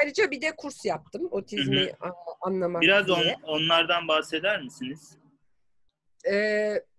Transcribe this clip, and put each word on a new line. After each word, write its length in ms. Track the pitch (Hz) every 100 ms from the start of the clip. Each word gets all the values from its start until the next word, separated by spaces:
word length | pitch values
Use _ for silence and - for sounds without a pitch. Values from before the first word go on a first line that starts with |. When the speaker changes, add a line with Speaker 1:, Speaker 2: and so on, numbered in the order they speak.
Speaker 1:
ayrıca 280 | 294 330 403
bir 100 | 269
de 140 | 311 311
kurs 300 | 294 - 208
yaptım. 420 | 156 - 214 349
Otizmi 480 | 196 - 208 135 135
Speaker 2:
Hı 40 |
hı. 80 | 127 -
Speaker 1:
a-, 480 | 180 175 170 - 185
anlamak 340 | 190 175 170
Speaker 2:
Biraz 280 | 160 196 185
on-, 140 | 175
Speaker 1:
diye. 120 | 175 -
Speaker 2:
onlardan 640 | 160 156 160 170 165 175 165
bahseder 560 | 156 151 160 185 202
misiniz? 540 | 127 - 127 151 - - _ _ _ _ _ _ _ _ _ _ -
Speaker 1:
Ee, 500 | 202 214 214 214 208 -